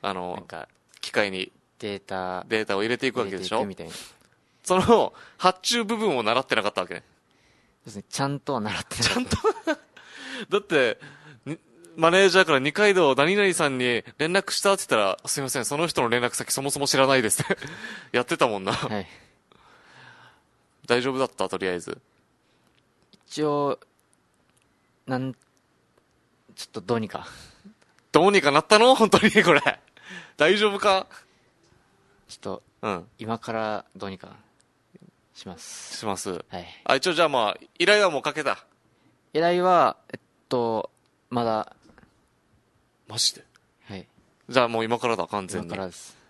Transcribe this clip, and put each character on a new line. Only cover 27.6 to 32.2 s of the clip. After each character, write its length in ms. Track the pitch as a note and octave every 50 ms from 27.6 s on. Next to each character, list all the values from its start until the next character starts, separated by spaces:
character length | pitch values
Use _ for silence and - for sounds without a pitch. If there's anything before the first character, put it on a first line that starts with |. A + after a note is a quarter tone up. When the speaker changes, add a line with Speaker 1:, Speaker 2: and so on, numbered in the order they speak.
| _ G3+ _ _ _ _ _ _ _ _
Speaker 1:
ど 160 | - D3+ E3 G3
う 40 |
に 100 | G3+ G3
か 100 | C#3+ C#3+
な 80 | C#3 D3+
っ 80 | - -
た 100 | G#3+ G#3+
の？ 160 | A3+ B3+ C4
本 140 | - A3+ G3+
当 160 | - F#3+ -
に 60 | A3 - G#3 G3+
こ 100 | E3+ D#3+
れ。 260 | - - - - - _ _ _ - - - - - - - _ -
大 200 | D3 D#3+ G3 G#3
丈 120 | G#3 G#3+
夫 100 | G3+ G3+
か？ 280 | - G#3 F#3+ F#3+ F#3+ _ - - _ _ _ _ _ _ _ _ _ _ _ _ _ _ _ _ _ _ _ _